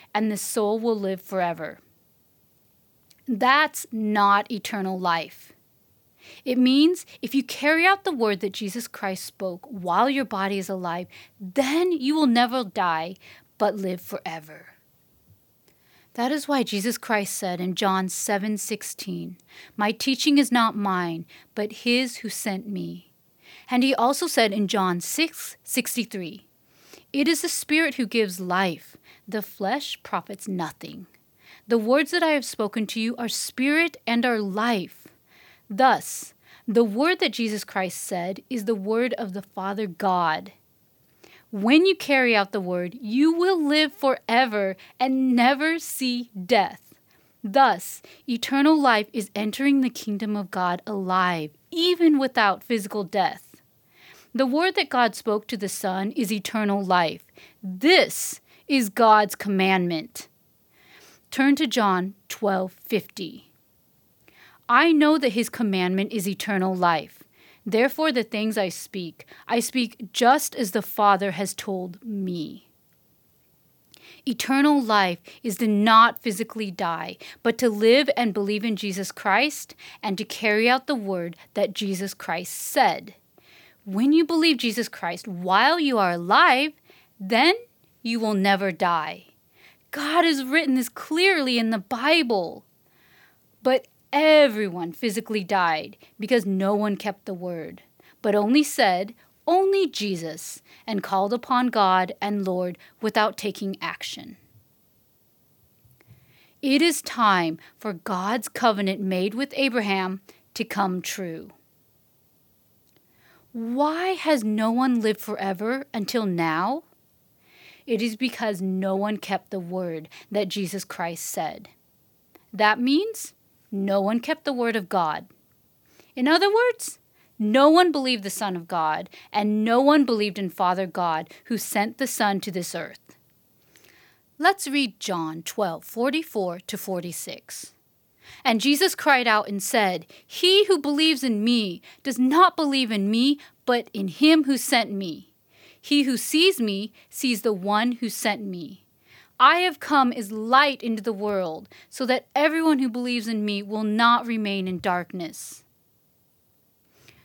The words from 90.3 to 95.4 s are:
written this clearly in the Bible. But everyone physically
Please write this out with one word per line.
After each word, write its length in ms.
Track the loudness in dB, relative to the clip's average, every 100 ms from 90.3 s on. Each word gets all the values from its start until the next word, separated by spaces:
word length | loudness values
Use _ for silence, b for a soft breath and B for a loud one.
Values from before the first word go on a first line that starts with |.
| 0
written 320 | 0 0 2 0
this 140 | -2
clearly 680 | -8 -6 2 2 2 2 0
in 120 | 0
the 80 | -2
Bible. 880 | -4 -2 2 2 2 -2 -2 -10 _ _ _ b b b b b b _
But 240 | 0 0 -2 _ -4
everyone 800 | 2 8 8 8 4 -4 -4 -8
physically 540 | -4 -2 -2 -2 -4